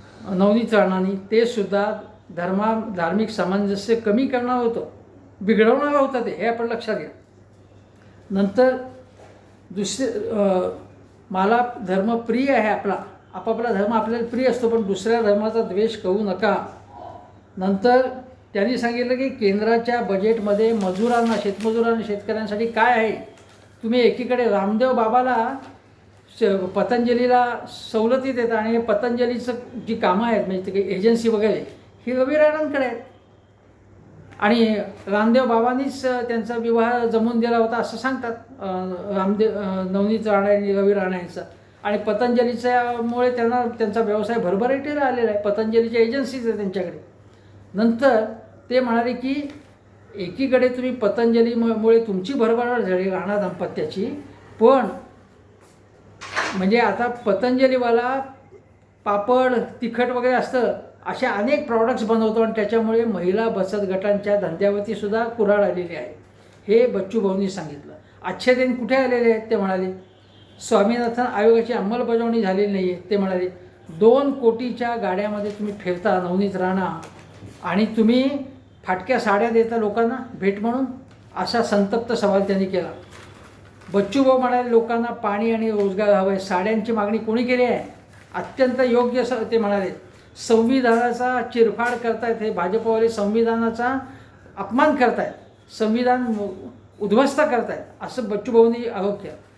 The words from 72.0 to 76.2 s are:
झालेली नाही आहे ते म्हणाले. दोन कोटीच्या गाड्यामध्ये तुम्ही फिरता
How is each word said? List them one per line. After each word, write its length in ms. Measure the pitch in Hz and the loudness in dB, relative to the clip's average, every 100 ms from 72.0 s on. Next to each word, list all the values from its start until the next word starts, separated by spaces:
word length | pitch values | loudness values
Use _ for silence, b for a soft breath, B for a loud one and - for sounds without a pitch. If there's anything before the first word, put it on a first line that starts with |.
| 247 233 233 226 | 0 0 0 0
झालेली 320 | 196 190 202 | 0 0 0
नाही 180 | 196 185 | 0 -2
आहे 180 | 175 - | -4 -2
ते 80 | 202 | -2
म्हणाले. 300 | 190 185 180 - B B - | 0 -2 -4 -6 B B -14
दोन 420 | 160 214 262 277 | 2 4 6 4
कोटीच्या 640 | 240 233 226 254 - 233 233 | 0 0 0 -2 -6 -4 -4
गाड्यामध्ये 560 | 196 185 208 208 208 | -2 -2 -4 -4 -6
तुम्ही 220 | 202 208 202 | -6 -8 -6
फिरता 420 | 180 175 208 190 | -6 -2 0 0